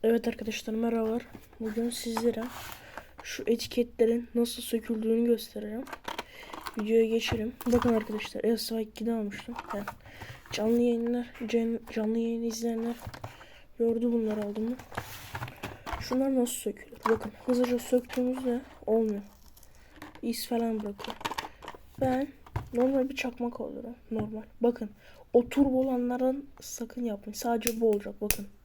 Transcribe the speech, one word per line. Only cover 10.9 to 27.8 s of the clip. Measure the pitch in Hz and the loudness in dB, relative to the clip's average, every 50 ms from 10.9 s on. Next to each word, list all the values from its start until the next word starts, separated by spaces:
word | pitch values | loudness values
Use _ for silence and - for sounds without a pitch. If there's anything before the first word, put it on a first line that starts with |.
| 233 233 233 233 240 240 240 240 - - 240 | 4 2 0 0 0 -2 -2 -6 -8 -8 -4
can-, | 214 233 233 226 226 233 - - - - | 0 2 2 2 2 -2 -4 -6 -6 -4
canlı | 226 214 214 226 | -2 0 2 2
yayını | 233 226 233 233 233 233 | 2 0 0 0 0 -2
izleyenler | 233 220 226 226 233 226 226 226 233 240 - - - - - - - - - - - - - - - - - | -2 -2 -2 -2 -2 -2 0 -2 -4 -4 -6 -10 -12 -12 -10 -14 -14 -14 -16 -20 -20 -20 -20 -20 -20 -2 0
gördü | 233 233 233 233 233 240 | 2 2 2 2 2 2
bunları | 233 233 220 214 214 214 208 | 2 2 2 0 0 -2 -2
aldığımı. | 208 208 214 220 233 254 262 - - - - - - - - - - - - - - - - - - - - - - - - | -4 -2 -2 -2 -2 -4 -6 -10 -10 -10 -10 -8 -8 -12 -14 -14 -12 -10 -10 -10 -10 -10 -12 -12 -12 -12 -12 -8 -8 -6 -6
Şunlar | - - 247 254 269 269 269 | -4 -2 0 2 2 4 4
nasıl | 254 240 240 - | 4 2 2 -2
sökülür? | - - 208 202 - - - - - - 220 | -4 -4 -6 -6 -6 -14 -18 -18 -4 2 2
Bakın, | 226 220 - 208 - - - | 2 2 0 -10 -10 -6 0
hızlıca | - 247 240 247 240 247 233 | 2 4 4 4 4 2 0
söktüğümüzde | - - 254 247 247 - - 254 247 254 254 254 262 254 240 254 269 - - - - | 2 2 2 2 2 2 -2 0 0 0 0 0 0 0 0 -2 -4 -8 -20 -10 0
olmuyor. | - 220 226 226 220 208 202 202 - - - - - - - - - - - - - - - - - - - | 2 4 4 4 2 0 -2 -6 -12 -20 -20 -20 -20 -20 -20 -20 -20 -20 -20 -20 -20 -20 -18 -18 -18 -14 -6
İz | - 233 226 - - | -4 -4 -2 -4 -2
falan | - 247 233 233 226 220 214 208 | -2 0 0 2 0 0 -2 -4
bırakıyor. | 202 202 - - - - - - - - - - - - - - - - - - - - - | -6 -8 -8 -10 -10 -10 -8 -8 -6 -6 -6 -8 -10 -16 -14 -14 -14 -14 -16 -18 -18 -2 0
Ben | 269 262 254 262 285 285 - - - - - - - - - | 2 2 2 2 0 -4 -8 -18 -20 -6 -6 -6 -6 -2 2
normal | 240 247 262 269 269 254 269 | 2 4 4 4 4 2 2
bir | 269 | -2
çakmak | - - 247 240 - 240 240 240 - | -4 -4 -4 -4 -4 -4 -4 -4 -6
alıyorum. | 226 - - - - 220 240 - - - | -8 -8 -8 -10 -10 -12 -14 -14 -10 -6
Normal. | 220 214 214 214 220 214 214 - - - | -4 -4 -4 -4 -6 -10 -10 -12 -4 2
Bakın, | 233 240 240 - 220 208 - - - - - - - - - | 2 2 4 2 -8 -10 -10 -16 -20 -20 -20 -20 -12 6 6
o | 240 240 247 | 6 6 6
turbo | - 277 285 269 254 254 | 6 6 6 6 6 4
olanlardan | 262 269 254 247 247 240 247 247 254 262 262 285 285 - - - | 4 4 2 2 2 0 0 2 2 2 2 0 -6 -12 -18 -16
sakın | - - - - 233 220 - 247 240 | -14 -14 -8 -8 -10 -8 -6 -4 -4
yapmayın. | 226 208 202 - 208 208 | -4 -4 -4 -8 -10 -10
Sadece | - - 240 233 226 226 - 220 226 | -4 0 0 0 2 0 -2 0 2